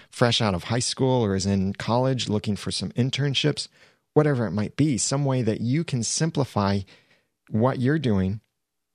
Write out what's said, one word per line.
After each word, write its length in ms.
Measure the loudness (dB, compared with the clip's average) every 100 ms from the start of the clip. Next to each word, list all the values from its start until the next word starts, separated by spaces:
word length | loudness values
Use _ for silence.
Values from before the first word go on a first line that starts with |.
| -16
fresh 320 | 0 2 2
out 140 | 0
of 100 | 0
high 140 | -2 -2
school 440 | -2 -2 0 2
or 140 | 2 0
is 80 |
in 300 | 0 0 0
college 520 | -2 -2 0 2 0 -2
looking 300 | -2 -2 -4
for 140 | -6
some 180 | -6 -4
internships, 760 | -2 -2 0 -2 0 0 -2 -8 _ -20 _ _
whatever 320 | 2 4 2 0
it 60 |
might 240 | -2 -2 0
be, 200 | 2 0
some 300 | 0 0 0
way 160 | 0
that 180 | 0 0
you 240 | 0 0
can 180 | 0 -4
simplify 760 | -2 -2 -2 0 -2 0 0 0 -4 -14 _ _ _ _ -6
what 300 | 0 0 2
you're 180 | 0 2
doing. 420 | 2 2 0 -4 -10 _ _ _ _